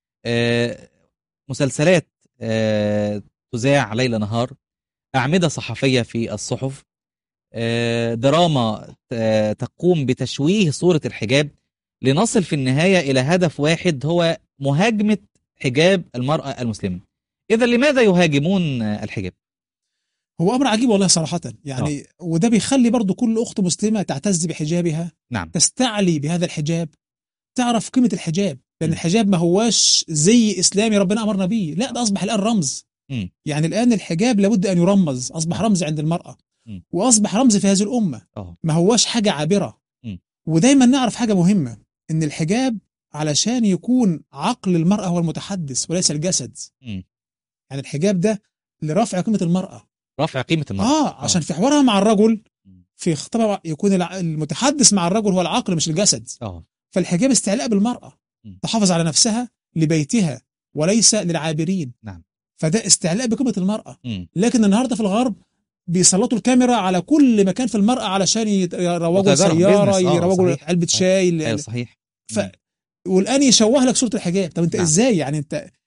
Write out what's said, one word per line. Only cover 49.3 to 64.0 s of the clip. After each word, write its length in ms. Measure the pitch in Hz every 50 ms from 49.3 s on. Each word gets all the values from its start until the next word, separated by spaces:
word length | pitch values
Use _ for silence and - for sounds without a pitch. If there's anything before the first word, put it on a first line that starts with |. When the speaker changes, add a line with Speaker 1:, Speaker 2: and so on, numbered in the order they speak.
| 214 185
Speaker 2:
المرأة. 480 | 180 165 175 185 185 - - 107 - _ _ _ _ _ _ -
Speaker 1:
رفع 220 | 147 165 - 131
قيمة 240 | 123 - 165 160 143 -
المرأة. 160 | 98 98 196
Speaker 2:
آه، 200 | 247 302 311 285
Speaker 1:
آه. 160 | 180 - - 143
Speaker 2:
عشان 180 | 147 - 175
في 120 | 143 - 160
حوارها 280 | 151 202 277 294 294
مع 160 | 277 247 208
الرجل، 440 | 190 196 226 220 196 220 226 226 208 - _ _ _ _
Speaker 1:
مم. 200 | - 95 90 90 _ _
Speaker 2:
في 200 | - - 180 160
خطابها 460 | 143 - - - 226 226 208 202 - -
يكون 280 | 165 156 - 202 202 190
الع-، 260 | 180 175 165 180 190
المتحدث 760 | 175 165 156 156 156 147 156 - 240 285 302 285 240 - 202
مع 140 | 190 170
الرجل 240 | 175 190 226 208 208
هو 100 | 180 185
العقل 340 | 170 156 185 254 233 208 180
مش 140 | 156 - 165
الجسد. 380 | 156 170 208 185 - 113 117 - - -
Speaker 1:
آه. 220 | 120 101 87 85 82 _ _ _ _ _
Speaker 2:
فالحجاب 400 | - 185 175 - 180 170 240 269
استعلاء 360 | 247 - - 202 196 262 277
بالمرأة، 460 | 262 214 196 202 240 240 - - 120 - _ _ _ _ _ -
Speaker 1:
مم. 140 | 107 92 92
Speaker 2:
تحافظ 300 | - - - 226 208 180
على 120 | 175 170 165
نفسها 460 | 165 135 - - 233 208 240 247 - _ _ _ _ -
لبيتها 680 | 160 160 151 165 156 147 - - 240 190 156 - - - _ _ _ _ _ -
وليس 400 | 143 151 175 214 233 196 - -
للعابرين. 800 | 214 175 175 165 156 147 160 156 156 160 170 196 185 147 123 - _ -
Speaker 1:
نعم. 200 | 107 90 85 - _ _ _ _ _ _
Speaker 2:
فده 300 | - 160 160 165 226 220
استعلاء 400 | 196 - - - 165 170 220 262
بقيمة 260 | 233 220 - - 247 202
المرأة. 400 | 196 175 190 214 220 - 131 123 -